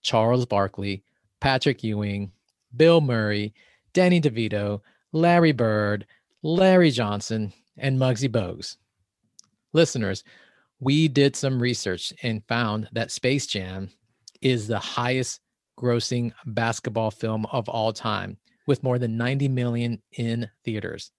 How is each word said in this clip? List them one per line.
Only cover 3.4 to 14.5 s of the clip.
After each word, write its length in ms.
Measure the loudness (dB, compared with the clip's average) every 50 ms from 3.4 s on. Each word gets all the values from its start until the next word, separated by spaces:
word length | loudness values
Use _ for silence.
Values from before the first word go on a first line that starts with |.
| -2 -4 _ _ _ _ _ _ _ _ _
Danny 260 | 4 4 6 6 4
DeVito, 640 | 4 2 0 0 -2 -2 -2 -2 -2 -2 -4 -6 _ _ _ _ _ _
Larry 400 | -2 2 4 4 6 6 6 4
Bird, 560 | 4 4 2 2 2 2 0 0 -2 -4 -6 _ _ _ _ _ _ _
Larry 480 | -4 -2 2 4 6 6 8 8 6 6
Johnson, 640 | 4 2 -2 -2 -2 -6 -4 -4 -4 -4 -4 -6 -8 _ _ _ _
and 220 | -6 -4 -2 0 2
Muggsy 280 | 2 2 0 0 -2
Bogues. 500 | 0 0 -2 -2 -2 -8 -10 -12 -16 -16 _ _ _ _ _ _ _ _ _ _ _ _ _ _ _ _ _ _ _
Listeners, 520 | 4 4 4 4 2 -2 -2 -2 -2 -4 -8 _ -20 _ _ _ _ _ _ _ _ _
we 280 | 0 2 4 4 4
did 280 | 4 4 4 4 4 2
some 260 | 0 -2 -2 0 0
research 500 | 0 0 -2 -2 -4 -4 -4 -4 -6 -12 -12 -6 -6
and 200 | -4 -4 -4 -4
found 420 | _ -2 -2 0 0 -2 -4 -6 -6 -6
that 180 | -6 -6 -4
Space 340 | -8 -2 0 0 0 0 -2
Jam 460 | -4 -6 -6 -6 -6 -8 -10 -10 -12 _ _ _ _ _ _ _ -20 _ _
is 260 | 0 0